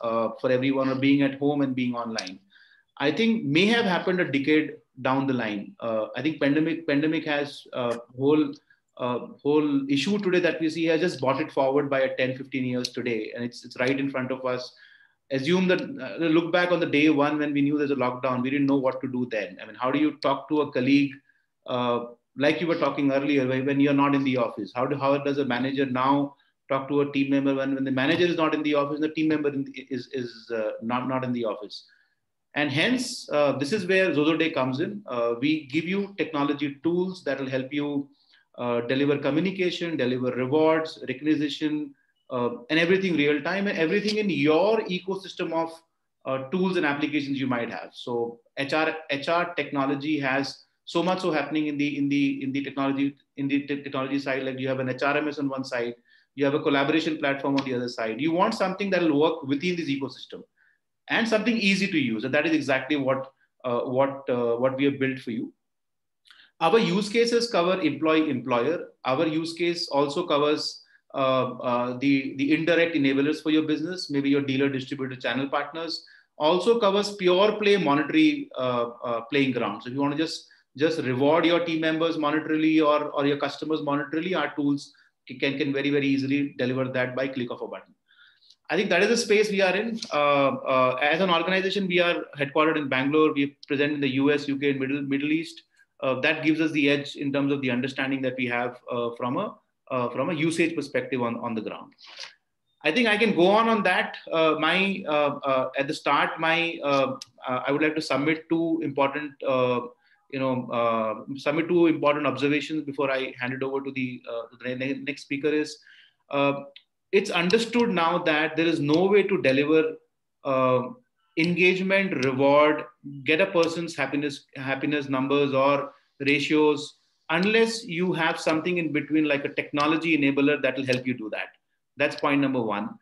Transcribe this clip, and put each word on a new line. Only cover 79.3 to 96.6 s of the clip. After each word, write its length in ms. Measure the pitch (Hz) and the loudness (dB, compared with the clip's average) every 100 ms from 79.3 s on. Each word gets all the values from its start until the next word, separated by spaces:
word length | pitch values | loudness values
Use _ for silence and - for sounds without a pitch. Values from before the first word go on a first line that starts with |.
| 143 135 | 0 2
ground. 320 | 120 110 107 | 0 -2 -4
So 40 | 123 | -8
if 80 | 131 | -2
you 60 | |
want 160 | 143 143 | -2 0
to 0 | |
just, 300 | 160 - - _ _ 127 | -4 -6 -14 _ _ 0
just 240 | 160 160 | 0 0
reward 460 | 123 127 139 160 165 | -2 2 4 6 4
your 180 | 170 | 2
team 160 | 170 160 | 2 0
members 380 | 160 160 165 156 | 0 2 0 0
monetarily 680 | 147 156 156 156 156 156 151 | 0 0 0 0 4 4 4
or, 200 | 147 147 | 4 0
or 140 | 147 143 | 0 0
your 120 | 143 | 0
customers 420 | 143 - 151 156 | -2 -4 -4 -4
monetarily, 580 | 147 143 143 160 180 175 | -2 -2 -2 -4 -2 -2
our 160 | 143 151 | -2 -2
tools 360 | 143 143 - _ _ _ - 123 | -2 -2 -4 _ _ _ -16 -4
can, 180 | 143 135 | -2 0
can 140 | 139 | -2
very, 180 | 135 143 | -2 0
very 160 | 143 139 | 0 2
easily 480 | 139 131 143 139 - | 0 0 0 -2 -2
deliver 320 | 123 131 127 | -2 0 -2
that 260 | 127 123 123 | -2 -2 -2
by 140 | 139 | -4
click 200 | 135 120 | -4 -6
of 120 | 117 | -8
a 60 | 107 | -10
button. 260 | 95 - _ _ _ - _ _ _ - | -12 -16 _ _ _ -20 _ _ _ -4
I 60 | 160 | -2
think 140 | 202 | 2
that 120 | 180 | 2
is 60 | 214 | 4
the 80 | 233 | 2
space 340 | 233 214 208 | 4 4 4
we 120 | 190 | 2
are 120 | 190 | 2
in. 240 | 190 226 220 - | 2 -2 -6 -4
Uh, 380 | 147 147 143 139 | 2 4 4 4
uh, 500 | 123 - 131 127 127 | 0 0 2 2 2
as 200 | 147 160 | 2 2
an 80 | 190 | 2
organization, 580 | 165 170 190 190 196 185 | 2 2 0 0 -2 0
we 140 | 175 | 2
are 240 | 170 160 - 143 | 2 0 -4 -6
headquartered 400 | 139 156 156 156 | -2 2 2 2
in 120 | 139 | 0
Bangalore. 440 | 131 135 156 156 | 0 2 4 4
We 100 | 143 143 | 2 -2
are 60 | - - | -4 -4
present 280 | 139 147 | 0 0
in 80 | 147 | 0
the 80 | 139 131 | 0 2
U 140 | 139 | 2
S, 160 | 147 139 | 2 0
U 80 | 135 | -2
K, 140 | 143 | 0
and 80 | 135 | 0
Middle, 220 | 131 143 | -2 -2
Middle 280 | 139 139 147 | -2 -2 0
East. 320 | 156 160 - - _ _ - | -2 -4 -14 -20 _ _ -6
Uh, 160 | 135 127 | -2 0
that 240 | 143 151 | 0 0
gives 160 | 151 | 2
us 120 | 156 | 2